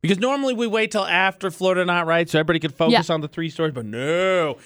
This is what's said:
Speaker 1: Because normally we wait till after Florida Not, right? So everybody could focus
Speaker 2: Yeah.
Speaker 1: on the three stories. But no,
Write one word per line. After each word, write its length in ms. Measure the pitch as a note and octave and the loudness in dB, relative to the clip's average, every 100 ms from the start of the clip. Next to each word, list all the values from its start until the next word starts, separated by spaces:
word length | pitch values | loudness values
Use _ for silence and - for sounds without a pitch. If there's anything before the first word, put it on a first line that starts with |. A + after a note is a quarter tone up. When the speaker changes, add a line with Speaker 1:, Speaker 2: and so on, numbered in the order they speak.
Speaker 1:
Because 160 | D#3+ F#3+ | 0 0
normally 360 | A#3+ C#4 C4+ A#3 | 0 0 -2 -2
we 100 | A#3 | -2
wait 260 | G#3+ A3 | 0 -2
till 140 | G#3+ F#3+ | -2 0
after 460 | F3 F#3+ F#3+ F#3+ | 2 2 0 -8
Florida 320 | E3+ F#3 F#3 | -2 0 2
Not, 240 | F3 F3 E3 | 0 0 2
right? 200 | E3 E3+ | 0 2
So 100 | D#3 | 0
everybody 200 | D#3 E3 | 2 0
could 140 | D#3 | -2
focus 360 | - E3 A#3 F3 | 0 2 4 2
Speaker 2:
Yeah. 40 | |
Speaker 1:
on 60 | E3 | -2
the 60 | D3 | -4
three 220 | - E3 | -6 -8
stories. 240 | D#3+ D#3+ | -2 -4
But 120 | C3 A2 | -4 -8
no, 720 | A2+ C#3 E3+ F#3+ F#3 D#3 B2+ | -6 -2 0 2 0 0 -4